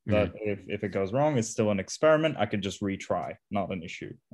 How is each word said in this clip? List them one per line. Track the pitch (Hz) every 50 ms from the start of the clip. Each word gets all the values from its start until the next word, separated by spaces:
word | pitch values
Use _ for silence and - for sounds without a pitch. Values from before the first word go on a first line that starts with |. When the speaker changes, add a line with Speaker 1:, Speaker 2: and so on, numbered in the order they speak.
| -
Speaker 1:
that | - 104 104 101 85 -
Speaker 2:
Mm-hmm. | - 107 104
Speaker 1:
if, | 101 90 90 -
if | 98 101 107
it | 98
goes | 90 101 98 92
wrong, | 107 135 147 156 147
it's | 120 110 -
still | - - 110 107
an | 104 95
experiment. | 92 - - - 156 156 156 156 160 156 143 -
I | 104
could | 107 - 104
just | 95 101 92 -
retry, | 104 98 98 92 - - 98 87 - - 76 - _ -
not | 101 101 95 87
an | 98 90
issue. | 80 87 - - - - - - _ -